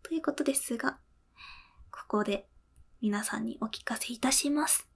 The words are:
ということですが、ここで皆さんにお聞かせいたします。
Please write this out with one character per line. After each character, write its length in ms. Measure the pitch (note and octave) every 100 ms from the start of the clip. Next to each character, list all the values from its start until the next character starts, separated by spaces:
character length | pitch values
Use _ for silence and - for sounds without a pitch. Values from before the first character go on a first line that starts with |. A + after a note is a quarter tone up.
と 120 | -
い 40 | D#4+
う 40 |
こ 100 | D#4
と 100 | C#4+
で 100 | C#4
す 220 | C4+ - A#3
が、 220 | C4+ - _ _ _ - - - - - -
こ 160 | - -
こ 160 | G#3
で 240 | G#3 G3+ - - _ - - -
皆 240 | G#3+ G#3
さ 140 | G#3+ G#3+
ん 60 |
に 140 | A3 -
お 60 | A3+
聞 180 | -
か 120 | - A#3
せ 160 | -
い 60 | A#3+
た 140 | C4
し 180 | C#4 D4
ま 180 | D4 D#4
す。 200 | - -